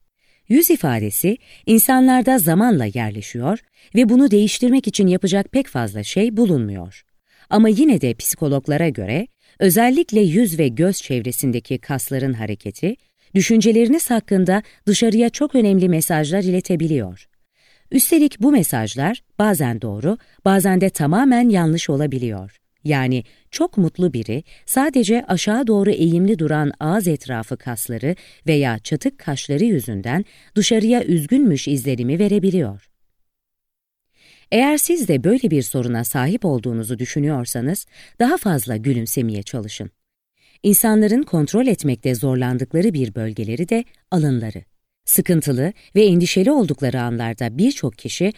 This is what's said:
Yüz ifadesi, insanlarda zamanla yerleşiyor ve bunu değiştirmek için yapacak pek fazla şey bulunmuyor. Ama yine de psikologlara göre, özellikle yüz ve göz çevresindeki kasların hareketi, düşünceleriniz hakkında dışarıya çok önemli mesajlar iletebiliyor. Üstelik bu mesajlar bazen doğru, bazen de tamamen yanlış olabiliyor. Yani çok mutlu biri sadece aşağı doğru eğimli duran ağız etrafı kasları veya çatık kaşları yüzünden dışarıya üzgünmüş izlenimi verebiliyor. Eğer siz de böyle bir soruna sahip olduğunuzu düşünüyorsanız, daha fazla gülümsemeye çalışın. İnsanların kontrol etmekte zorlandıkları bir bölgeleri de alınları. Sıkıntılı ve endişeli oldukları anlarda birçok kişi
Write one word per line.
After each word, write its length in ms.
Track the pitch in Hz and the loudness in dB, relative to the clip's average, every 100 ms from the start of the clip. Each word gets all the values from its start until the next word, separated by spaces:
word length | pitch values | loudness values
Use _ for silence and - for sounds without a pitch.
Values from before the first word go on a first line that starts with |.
| _ _ _ _ - | _ _ _ _ 0
Yüz 220 | 254 349 | 2 4
ifadesi, 680 | 330 156 117 104 - 170 240 _ - - | 2 0 -2 -2 -2 -2 -4 _ -10 2
insanlarda 720 | 220 - 262 254 254 254 262 | 4 4 4 4 4 4 2
zamanla 460 | 160 165 240 175 107 | 2 2 2 2 0
yerleşiyor 640 | 120 110 104 - 120 131 220 _ _ _ | -4 -6 -6 -10 -6 -4 -4 _ _ _
ve 140 | 214 240 | 2 4
bunu 220 | 247 277 | 4 4
değiştirmek 560 | 208 208 - 247 262 220 | 4 2 0 2 2 0
için 200 | - 190 | 0 2
yapacak 460 | 180 185 196 202 | 2 0 -2 0
pek 140 | 262 269 | -2 -2
fazla 360 | 131 113 104 | -4 -6 -6
şey 340 | 101 185 226 220 | -6 -2 0 2
bulunmuyor. 680 | 233 147 107 98 90 - _ _ _ _ _ | 2 2 -2 -6 -12 -18 _ _ _ _ _
Ama 180 | 208 220 | 4 4
yine 320 | 208 311 190 | 4 4 4
de 140 | 127 | 0
psikologlara 760 | 113 - - 151 139 131 147 165 | -4 -6 -4 -2 -2 -2 0 0
göre, 380 | 113 98 135 240 _ _ - | -2 -4 -4 -6 _ _ 0
özellikle 640 | 196 180 240 269 349 214 | 2 4 2 2 0 2
yüz 380 | 190 170 233 160 | 2 2 0 0
ve 100 | 143 | 0
göz 340 | 117 180 190 | 0 0 -2
çevresindeki 760 | - 127 113 - 139 117 - 127 | -4 -6 -4 -4 -2 -4 -4 -8
kasların 540 | - 135 - 135 135 | -6 -8 -6 -4 -4
hareketi, 640 | 117 107 101 104 - 170 247 _ _ _ | -4 -6 -8 -10 -6 -6 -6 _ _ _
düşünceleriniz 760 | 196 - 226 214 220 233 320 - | -2 2 4 4 4 4 2 0
hakkında 520 | 233 - 190 180 196 - _ - | -2 0 0 2 0 -4 _ -2
dışarıya 440 | 202 226 214 233 | 0 2 2 0
çok 240 | - 294 | 0 0
önemli 340 | 262 214 190 185 | 2 2 4 2
mesajlar 540 | 165 - 160 147 190 | 2 0 0 0 -2
iletebiliyor. 840 | 185 185 - 170 160 151 95 90 _ _ _ _ _ _ _ | -2 -2 -2 -2 -2 -2 -4 -10 _ _ _ _ _ _ _
Üstelik 500 | 269 - 330 294 - | -2 2 2 2 2
bu 120 | 247 | 2
mesajlar 680 | 285 165 123 110 127 151 240 - - | 2 2 -2 -4 -4 -4 -4 -8 -2
bazen 420 | 156 170 131 113 | 0 0 -2 -4
doğru, 380 | 117 101 139 226 _ _ | -6 -4 -4 -4 _ _
bazen 360 | 196 196 196 185 | 0 2 2 2
de 100 | 190 | 0
tamamen 580 | - 147 185 277 240 240 | 0 0 2 4 4 4
yanlış 420 | 196 165 165 - | 2 2 -2 -2
olabiliyor. 720 | 139 147 131 120 101 98 - _ _ | -2 -2 -4 -6 -8 -12 -20 _ _
Yani 400 | 147 143 131 127 - _ _ | -4 -2 0 -2 -6 _ _
çok 280 | - 349 - | -6 -2 0
mutlu 340 | 160 - 180 | -2 0 -2
biri 320 | 120 107 120 - - - | -2 -6 -8 -10 -16 -6
sadece 580 | - 294 262 190 233 - | -2 0 0 0 0 0
aşağı 400 | 180 - 220 247 | -2 -2 -2 0
doğru 240 | 208 196 | 2 2
eğimli 480 | - 165 170 196 220 | 2 2 2 2 0
duran 340 | 156 151 147 - | 0 0 -2 -4
ağız 280 | 151 202 180 | -2 -2 -2
etrafı 480 | 147 - 120 110 127 | -4 -6 -8 -8 -10
kasları 600 | - 117 - 117 131 185 - _ - | -10 -10 -8 -6 -6 -6 -10 _ -2
veya 320 | 151 135 110 | 0 0 -2
çatık 400 | - 151 277 - | -4 -4 -4 -6
kaşları 460 | - 139 - 143 | -8 -8 -4 -2
yüzünden 600 | 233 170 110 101 113 151 208 _ _ | 0 0 -4 -8 -4 -4 -4 _ _
dışarıya 500 | 208 202 220 220 240 | -2 0 2 2 0
üzgünmüş 640 | - 170 147 269 262 139 - | 2 0 2 2 2 0 -2
izlenimi 500 | 139 123 123 123 165 | -4 -2 -4 -2 0
verebiliyor. 720 | 208 208 185 180 117 101 _ _ _ _ _ _ _ _ _ _ _ _ _ _ _ _ _ | 0 2 2 0 -2 -6 _ _ _ _ _ _ _ _ _ _ _ _ _ _ _ _ _
Eğer 280 | 214 277 302 | 2 2 2
siz 300 | - 339 214 | 0 0 0
de 160 | 139 | 0
böyle 260 | 160 254 208 | 2 2 2
bir 120 | 151 | 0
soruna 420 | 120 135 123 117 | 0 -4 -2 -4
sahip 400 | 117 131 131 220 | -4 -2 -2 -2
olduğunuzu 540 | 180 131 127 113 107 120 | -2 -2 -2 -4 -6 -6
düşünüyorsanız, 880 | 123 156 147 143 120 123 127 196 - - - - | -6 -2 -2 -2 -4 -6 -4 -6 -10 -20 -16 -2
daha 160 | 240 349 | 0 0
fazla 400 | 202 147 117 110 | 0 -2 -2 -4
gülümsemeye 640 | 120 120 113 - 117 104 | -2 -2 -2 -4 -4 -4
çalışın. 480 | 101 123 104 - 95 - _ _ _ _ _ _ | -8 -10 -10 -12 -16 -18 _ _ _ _ _ _
İnsanların 600 | 202 202 226 214 214 233 | 0 2 4 4 4 2
kontrol 440 | 302 165 147 208 262 | 0 -2 0 0 0
etmekte 480 | 196 147 120 135 | 0 -2 -2 -2
zorlandıkları 800 | 120 135 127 123 123 131 160 214 | -2 -2 -2 -2 -4 -2 0 0
bir 200 | 156 120 | 0 -4
bölgeleri 540 | 110 110 107 107 120 175 | -4 -8 -6 -6 -6 -2
de 160 | 226 247 _ _ | -2 -4 _ _
alınları. 520 | 180 151 127 110 95 - _ _ _ | 0 0 0 -4 -10 -16 _ _ _
Sıkıntılı 680 | - - 175 170 147 127 156 - _ | -2 0 2 0 0 -2 -2 -6 _
ve 100 | 196 | 4
endişeli 460 | 214 175 175 190 190 | 4 4 2 2 2
oldukları 500 | 294 175 143 131 127 | 2 0 -2 -2 -2
anlarda 580 | 120 117 117 110 117 120 | -4 -4 -6 -6 -6 0
birçok 400 | 233 277 139 - | 0 0 -6 -6
kişi 340 | 110 - 110 | -10 -4 -4